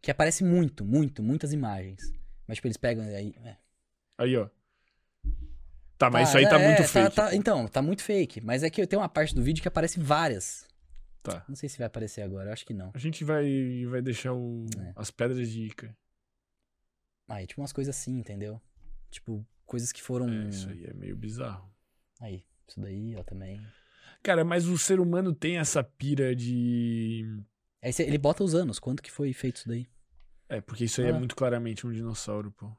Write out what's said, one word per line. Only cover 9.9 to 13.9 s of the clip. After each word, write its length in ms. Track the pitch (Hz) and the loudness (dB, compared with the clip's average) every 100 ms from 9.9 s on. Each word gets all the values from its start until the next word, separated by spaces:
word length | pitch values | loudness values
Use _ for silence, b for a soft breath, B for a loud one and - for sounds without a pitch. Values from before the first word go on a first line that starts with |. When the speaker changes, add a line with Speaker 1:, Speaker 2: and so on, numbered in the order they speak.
| 175 | 0
Speaker 1:
várias. 680 | 139 151 165 101 - - - _ _ - - - | 2 4 4 0 -6 -12 -18 _ _ -18 -18 -12
Speaker 2:
Tá. 220 | - 82 - | -8 -8 -8
Speaker 1:
Não 80 | |
sei 140 | 135 143 | -10 -10
se 80 | - | -6
vai 80 | 117 | -8
aparecer 340 | 120 110 - | -6 -8 -8
agora, 260 | 101 95 98 | -8 -8 -8
eu 40 | |
acho 120 | 110 | -10
que 80 | - | -10
não. 180 | 104 92 | -10 -8
Speaker 2:
A 40 | 123 | -6
gente 240 | 151 156 | -6 -4
vai, 600 | 151 151 143 135 127 127 | -2 0 2 0 -2 -4
vai 160 | 123 | -4